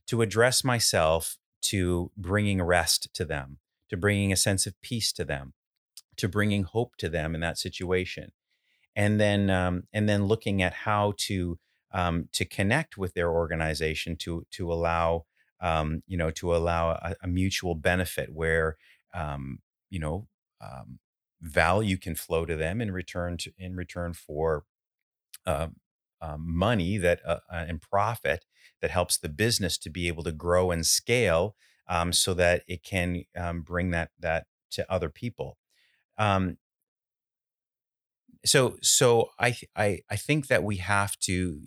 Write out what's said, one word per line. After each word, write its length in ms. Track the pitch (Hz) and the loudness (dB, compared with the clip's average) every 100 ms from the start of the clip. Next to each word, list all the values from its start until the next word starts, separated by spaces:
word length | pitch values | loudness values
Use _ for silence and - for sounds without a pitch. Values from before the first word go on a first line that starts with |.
| - | -2
to 160 | 117 | 0
address 420 | 107 107 123 120 | 2 4 4 4
myself 720 | 131 117 - 95 78 82 - - _ _ | 2 2 2 4 4 2 0 -10 _ _
to 480 | - 101 90 87 87 104 | -2 0 2 0 -2 -6
bringing 460 | 87 104 104 95 | 0 2 2 2
rest 500 | 87 87 78 - - | 4 4 4 0 -2
to 140 | - 76 | -6 -4
them, 320 | 73 67 69 _ _ _ | -6 -8 -14 _ _ _
to 80 | 92 | -2
bringing 340 | 101 101 98 | 2 2 2
a 40 | 95 | 2
sense 300 | 107 95 101 | 2 2 -2
of 140 | - | -6
peace 320 | - 117 - | -8 -4 -2
to 120 | - | -2
them, 280 | 80 69 67 - _ _ _ - - - | -4 -6 -8 -18 _ _ _ -20 -16 -4
to 120 | 101 | -2
bringing 360 | 101 104 101 | 2 2 2
hope 320 | 90 113 123 - | 0 -2 -4 -4
to 140 | 85 | -4
them 240 | 80 78 | -2 -2
in 80 | 80 | -2
that 160 | 85 80 | -4 -4
situation? 760 | 92 - 90 92 92 - - - _ _ _ _ _ 107 | -6 -6 0 0 0 -8 -14 -20 _ _ _ _ _ 0
And 240 | 104 107 | 2 4
then, 300 | 104 101 98 | 4 4 4
um, 340 | 92 90 87 - | 4 2 -2 -2
and 160 | 107 104 | 0 2
then 160 | 101 | 4
looking 380 | 98 110 110 98 | 4 2 2 0
at 100 | 90 | 0
how 400 | - 110 104 104 98 | 0 0 2 2 -2
to, 400 | - 95 87 85 _ _ _ | -2 -2 -2 -6 _ _ _
um, 380 | 95 87 85 - | -2 0 0 -2
to 140 | - - | -4 -4
connect 500 | - 98 139 - - | -2 0 0 -2 -6
with 160 | 92 | -4
their 180 | 90 85 | 0 0
organization 840 | 82 80 82 80 78 80 78 87 80 | 0 0 0 0 0 -2 -2 -6 -6
to, 300 | 85 82 - | -6 -8 -8
to 200 | - 85 | -8 -4
allow, 540 | 85 82 85 82 82 - _ _ _ | 0 0 2 2 0 -4 _ _ _
um, 420 | 87 80 78 80 - | -2 0 0 -4 -4
you 100 | 87 | -2
know, 140 | 80 | -2
to 260 | - 87 85 | -2 0 2
allow 340 | 85 85 82 | 2 0 0
a, 260 | 80 87 - | -2 -6 -8
a 60 | 92 | -2
mutual 460 | 90 95 - 90 | 0 0 -2 -4
benefit 580 | 80 90 90 87 - - | -2 0 0 0 -4 -8
where, 440 | 78 80 82 80 - _ _ _ | -4 0 2 0 -4 _ _ _
um, 460 | 90 76 71 67 62 _ _ _ | -8 -8 -8 -10 -12 _ _ _
you 80 | 95 | -6
know, 280 | 76 92 - _ _ _ | -4 -6 -8 _ _ _
um, 360 | 50 65 52 - _ _ _ _ | -16 -14 -16 -20 _ _ _ _
value 560 | 80 82 80 101 104 92 | -2 2 4 4 2 0
can 180 | 87 | -2
flow 300 | 78 - 82 | -8 -2 -2
to 100 | 82 | 0
them 260 | 78 80 110 | -2 -2 -2
in 100 | 107 | -4
return 460 | 92 - 90 87 85 | -6 -6 -6 -4 -6
to, 140 | - - | -10 -12
in 180 | 92 92 | -10 -8
return 360 | 87 90 87 | -8 -6 -6
for, 520 | 82 - 76 80 76 - _ _ _ _ _ _ - 90 | -8 -8 -2 0 0 -4 _ _ _ _ _ _ -8 -4
uh, 220 | 73 82 - _ _ _ _ | -4 -4 -10 _ _ _ _
uh, 160 | 80 76 | -10 -8
money 600 | 82 85 104 110 85 104 | -4 0 2 2 0 0
that, 220 | 87 87 | 2 2
uh, 140 | 82 85 - | -2 -6 -6
uh, 140 | 87 80 | -8 -8
and 140 | 78 | -10
profit 640 | - 98 107 117 71 - - _ - _ | -2 0 0 -2 -2 -4 -6 _ -20 _
that 80 | 85 | -2
helps 260 | 90 85 - | 0 0 -2
the 120 | 82 | -4
business 480 | 76 117 107 87 - | 0 0 2 0 -4
to 100 | 82 | -6
be 180 | 82 87 | -4 -4
able 160 | 80 | -2
to 100 | 82 | -6
grow 380 | 76 85 90 92 | -4 2 2 4
and 140 | 82 | 2
scale, 720 | 80 - - 123 98 82 101 - _ _ - | 2 0 2 2 4 4 2 -4 _ _ -4
um, 240 | 87 87 | -2 2
so 220 | 85 98 | 2 2
that 280 | 87 87 87 - | 4 4 4 0
it 140 | 90 | -10
can, 420 | - 92 90 90 - | -4 -2 0 -2 -6
um, 280 | 87 87 85 | -8 -6 -6
bring 280 | 78 87 90 | -4 -2 0
that, 200 | 85 80 _ | -2 -4 _
that 280 | 85 80 - _ _ | -2 -2 -4 _ _
to 140 | - - | -8 -4
other 160 | 92 80 | -2 -4
people. 480 | - 120 - - - _ _ _ _ _ - | -6 -10 -8 -10 -12 _ _ _ _ _ -2
Um, 400 | 104 95 92 - _ _ _ _ _ _ _ _ _ _ _ _ _ _ _ _ _ _ | 2 2 0 -4 _ _ _ _ _ _ _ _ _ _ _ _ _ _ _ _ _ _
so, 320 | - 143 120 - | 2 4 4 2
so 500 | - - 127 117 - - | 2 4 6 6 2 0
I 120 | 123 | 0
th-, 200 | 117 - - | 0 -6 0
I, 240 | 104 87 - | 0 0 -4
I 60 | 101 | -4
think 300 | - 151 139 | 0 0 2
that 180 | 117 | 2
we 120 | 101 95 | 2 -2
have 420 | 90 101 101 - | 0 2 2 -2
to, 400 | - 92 90 73 | -2 0 -2 -4